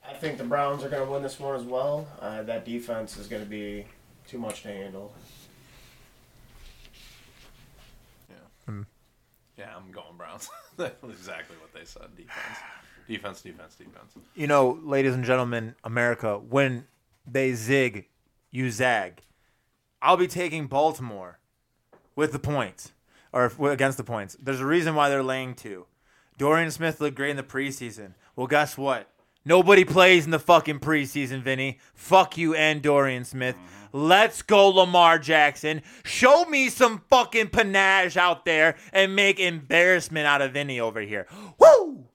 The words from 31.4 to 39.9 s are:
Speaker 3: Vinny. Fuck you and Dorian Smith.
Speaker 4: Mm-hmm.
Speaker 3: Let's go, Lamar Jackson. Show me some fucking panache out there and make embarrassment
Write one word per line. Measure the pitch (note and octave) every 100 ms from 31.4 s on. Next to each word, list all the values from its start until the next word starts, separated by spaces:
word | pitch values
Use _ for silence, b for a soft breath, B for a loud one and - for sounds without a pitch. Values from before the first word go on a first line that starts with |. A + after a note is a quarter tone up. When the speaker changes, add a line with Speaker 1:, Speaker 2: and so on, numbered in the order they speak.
Speaker 3:
Vinny. | B2+ C3 C3+ B2+ b
Fuck | _ - F#3+ F3+ -
you | E3
and | D#3 D#3 D3+
Dorian | C#3+ C#3+ C3+ B2+
Smith. | B2 C3 B2+ G#2
Speaker 4:
Mm-hmm. | F2+ - - C#3
Speaker 3:
Let's | D3+ F#3 A3 A3
go, | - G#3 G3
Lamar | F#3+ F3+ F3+ E3+ E3
Jackson. | C#3 D#3 D3 C#3+ D3+ D#3 B B
Show | - - B3+ D4
me | F4 C#4+ C4
some | - B3 G#3+ _
fucking | C4 A#3+ A3+ G#3+
panache | - G#3 G3 G3 F#3+ F3+ D#3+
out | F3+ E3+
there | - D#3+ D#3+ - B
and | F#3+ G3 G3
make | G3 F#3+
embarrassment | F3+ E3 C3+ E3 F3+